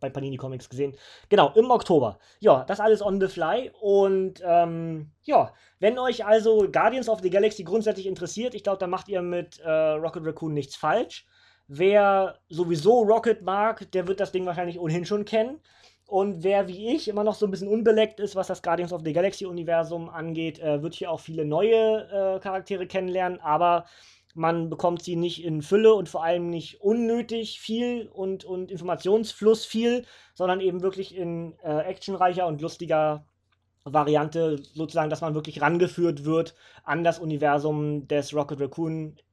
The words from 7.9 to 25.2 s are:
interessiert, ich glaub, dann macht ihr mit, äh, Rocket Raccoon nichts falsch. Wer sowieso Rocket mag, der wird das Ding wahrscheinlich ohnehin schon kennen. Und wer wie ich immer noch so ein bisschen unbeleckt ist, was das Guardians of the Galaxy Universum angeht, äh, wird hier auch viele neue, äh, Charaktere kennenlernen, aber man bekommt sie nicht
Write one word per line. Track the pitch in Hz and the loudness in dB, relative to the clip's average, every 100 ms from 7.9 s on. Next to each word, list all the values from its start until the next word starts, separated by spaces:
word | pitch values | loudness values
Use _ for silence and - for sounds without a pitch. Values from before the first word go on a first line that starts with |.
| 196 190 | -2 -6
interessiert, | 185 175 208 247 208 | -6 -8 -4 -6 -4
ich | |
glaub, | 208 196 | -4 -2
dann | 180 | -2
macht | 185 - | -4 -4
ihr | 190 | -4
mit, | 175 175 170 - | -2 -4 -6 -10
äh, | 165 | -2
Rocket | 156 156 151 160 175 160 | 2 2 0 -4 -6 -8
Raccoon | 156 160 | -6 -4
nichts | 147 139 - | -4 -6 -4
falsch. | 156 202 - - _ _ _ _ _ | 0 0 -2 -10 _ _ _ _ _
Wer | 139 190 208 202 196 170 - _ | 0 4 6 6 4 0 -6 _
sowieso | 156 175 165 165 240 | -4 -2 2 4 6
Rocket | 208 226 233 220 | 6 4 4 0
mag, | 180 196 220 220 196 | -2 0 0 -2 -4
der | 185 180 | -4 -2
wird | 190 | -4
das | 190 | -2
Ding | 185 180 | -2 -4
wahrscheinlich | 170 175 175 | -4 -6 -6
ohnehin | 170 170 175 | -4 -4 -2
schon | 208 | -4
kennen. | 208 220 233 311 _ _ _ _ _ | 0 0 -2 -6 _ _ _ _ _
Und | 190 202 175 | 0 0 -2
wer | 180 202 185 | 0 2 0
wie | 180 220 | -6 -4
ich | 302 214 | -4 -2
immer | 208 | -2
noch | 214 202 | -2 0
so | 208 | -4
ein | |
bisschen | 185 196 | -4 -2
unbeleckt | 220 226 220 214 - | 2 4 4 2 -2
ist, | 202 190 | -6 -4
was | 185 | -6
das | 180 | -4
Guardians | 175 170 175 | -2 -2 -4
of | 175 160 | -6 -2
the | |
Galaxy | 156 190 190 185 | 0 0 -2 -10
Universum | 175 165 165 160 170 165 | -8 -2 0 0 -6 -10
angeht, | 165 165 165 165 156 | -10 -8 -6 -6 -4
äh, | 160 147 | -2 -2
wird | 165 | -4
hier | - 180 | -8 -6
auch | 160 | -6
viele | - 160 151 | -8 -6 -2
neue, | 156 214 226 220 220 - 196 190 190 | 2 4 4 4 0 -2 -2 -2 -2
äh, | |
Charaktere | 196 190 185 190 180 | -4 -6 -6 -8 -4
kennenlernen, | 190 185 185 180 175 | -4 -2 -2 -2 -4
aber | 165 156 175 175 170 _ - _ _ 160 | -2 2 4 2 -2 _ -20 _ _ -4
man | 160 170 165 | 0 0 -4
bekommt | 156 175 170 | -2 -2 -2
sie | 180 | -4
nicht | 170 | -4